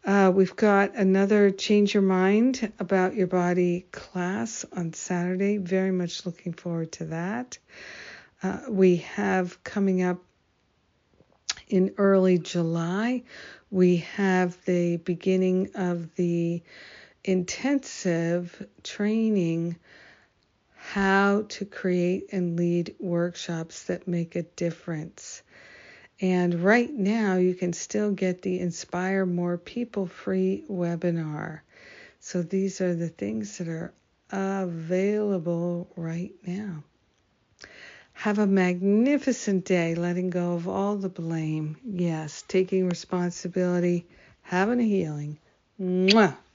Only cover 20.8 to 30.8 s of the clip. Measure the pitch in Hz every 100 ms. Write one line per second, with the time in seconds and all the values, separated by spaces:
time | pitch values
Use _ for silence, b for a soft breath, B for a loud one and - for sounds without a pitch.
20.8 | - 202 190 196 202 202 208 - 202 -
21.8 | 185 180 175 190 - 196 175 170 175 175
22.8 | 170 - 190 170 175 170 - 165 165 -
23.8 | - 175 - 175 165 175 165 - 170 165
24.8 | - 160 165 - - - B B B B
25.8 | B B B _ 185 180 175 170 180 233
26.8 | 240 285 196 226 208 185 185 180 175 175
27.8 | - 208 208 196 185 180 190 180 180 165
28.8 | - 175 185 196 185 175 175 175 - 240
29.8 | 240 208 180 - - 190 190 196 - 185